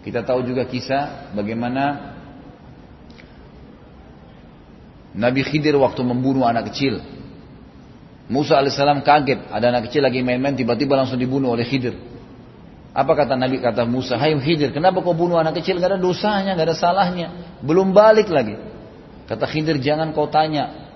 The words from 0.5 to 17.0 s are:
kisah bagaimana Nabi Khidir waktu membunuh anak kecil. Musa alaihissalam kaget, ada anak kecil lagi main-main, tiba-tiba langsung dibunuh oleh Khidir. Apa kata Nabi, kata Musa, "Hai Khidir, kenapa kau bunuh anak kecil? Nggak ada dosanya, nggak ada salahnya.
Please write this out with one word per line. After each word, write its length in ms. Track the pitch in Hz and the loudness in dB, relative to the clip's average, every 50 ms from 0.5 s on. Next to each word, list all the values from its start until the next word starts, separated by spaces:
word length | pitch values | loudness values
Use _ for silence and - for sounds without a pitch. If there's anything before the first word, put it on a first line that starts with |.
| 127 131 123 - | -4 -4 -4 -4
kisah 640 | - 123 117 - 131 139 143 - - - - - | -6 -8 -6 -4 -4 -4 -4 -6 -10 -14 -16 -10
bagaimana 800 | 90 104 101 104 113 113 120 123 127 131 139 143 143 - - - - - - - - - - - - - - - - - - - - - - - - - - - - - - - - - - - - - - - - - - - - - - - - - - - - - - - - - - - - - - - - | -8 -6 -6 -4 -4 -4 -4 -4 -4 -2 -2 -4 -4 -6 -12 -16 -18 -18 -20 -20 -20 -20 -20 -20 -20 -20 -20 -20 -20 -20 -20 -20 -20 -20 -20 -20 -20 -20 -20 -20 -20 -20 -20 -20 -20 -20 -20 -20 -20 -20 -20 -20 -20 -20 -20 -20 -20 -20 -20 -20 -20 -20 -20 -20 -20 -20 -20 -20 -20 -20 -20 -20 -20 -20 -20 -14 -8
Nabi 320 | 92 110 120 131 139 131 - | -2 0 0 0 0 -2 -2
Khidir 320 | 143 151 147 151 147 143 | -2 0 0 2 4 4
waktu 240 | 135 120 - - 127 | 4 2 2 -2 -4
membunuh 400 | 123 123 123 127 135 135 135 127 | -2 -2 0 0 0 0 2 0
anak 300 | 117 117 120 104 104 - | 0 0 0 -4 -6 -6
kecil. 260 | - 139 135 110 85 73 - - - - - - - - - - - - - - - - - - - - - - - - - | -2 -2 -2 -2 -4 -8 -14 -18 -18 -18 -18 -20 -20 -20 -20 -20 -20 -20 -20 -20 -20 -20 -20 -20 -20 -20 -20 -20 -20 -12 -4
Musa 320 | 110 135 147 - 160 139 | -2 -2 2 4 4 4
alaihissalam 440 | 139 139 - - 139 143 143 139 131 | 4 2 0 0 2 2 2 2 4
kaget, 440 | - 143 151 143 131 127 107 - - | 4 4 4 4 2 -2 -2 -2 -8
ada 200 | - 104 110 123 | -6 0 0 2
anak 200 | 123 123 110 113 | 2 2 -2 0
kecil 120 | - 151 139 | 0 2 2
lagi 200 | 131 120 131 127 | 2 2 0 0
main-main, 320 | 127 123 127 131 143 139 | 0 0 0 0 -2 -2
tiba-tiba 400 | 123 131 113 120 113 143 135 139 | -2 0 0 0 0 2 2 2
langsung 240 | 135 131 120 131 123 | 2 2 0 -2 -2
dibunuh 340 | 127 127 131 139 135 127 117 | -2 0 0 0 0 0 0
oleh 100 | 117 117 117 | 0 -2 -2
Khidir. 280 | 135 135 123 123 - - - - - - - - - - - - - - - - - - - - - | -2 -2 -2 -2 -6 -8 -14 -18 -18 -20 -20 -20 -20 -20 -20 -20 -20 -20 -20 -20 -20 -20 -20 -10 -2
Apa 240 | - 135 135 160 143 | -2 2 2 4 2
kata 160 | 147 117 135 | 4 2 2
Nabi, 240 | 127 127 127 131 131 | 0 0 0 -2 0
kata 320 | 127 120 110 120 120 117 | 0 -2 0 0 0 0
Musa, 320 | 120 131 123 - 127 117 | 0 -2 -2 -2 -2 0
"Hai 160 | 135 156 156 143 | 2 2 0 0
Khidir, 320 | 123 147 175 151 147 131 | 0 0 0 2 0 -2
kenapa 320 | - 143 160 185 185 175 | -2 2 2 2 2 2
kau 160 | 160 180 175 160 | 0 0 0 2
bunuh 240 | 175 170 175 165 | 2 2 2 2
anak 160 | 160 160 160 175 | 2 0 -2 -2
kecil? 240 | - 185 190 175 | -2 -2 -2 0
Nggak 160 | 180 180 196 190 | 0 0 0 0
ada 20 | |
dosanya, 520 | 180 180 180 175 - 208 214 196 190 196 190 | 0 0 0 0 -2 0 0 0 0 -2 0
nggak 140 | 170 160 165 | 0 0 0
ada 60 | 165 160 | 0 0
salahnya. 500 | - 175 180 190 | 2 2 2 2